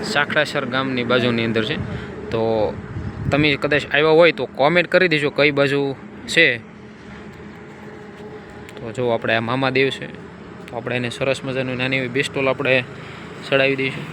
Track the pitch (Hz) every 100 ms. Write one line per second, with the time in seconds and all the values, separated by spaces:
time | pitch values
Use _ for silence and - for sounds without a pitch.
0 | - 143 143 156 147 147 131 127 135 127
1 | 117 123 123 117 113 110 107 - - -
2 | - - - 113 113 110 101 - - -
3 | - - - 139 151 139 147 147 - 139
4 | 156 160 170 147 123 107 139 175 170 180
5 | 185 151 143 - 143 139 139 143 139 135
6 | - - - - 156 120 - - - -
7 | - - - - - - - - - 427
8 | - - 214 214 - - - - 117 110
9 | 123 113 120 113 113 131 131 131 135 127
10 | 143 - - - - - - 120 120 123
11 | 120 - 135 131 139 131 131 123 127 135
12 | 127 127 139 139 135 131 135 131 127 -
13 | - - - - - 135 135 135 135 -
14 | -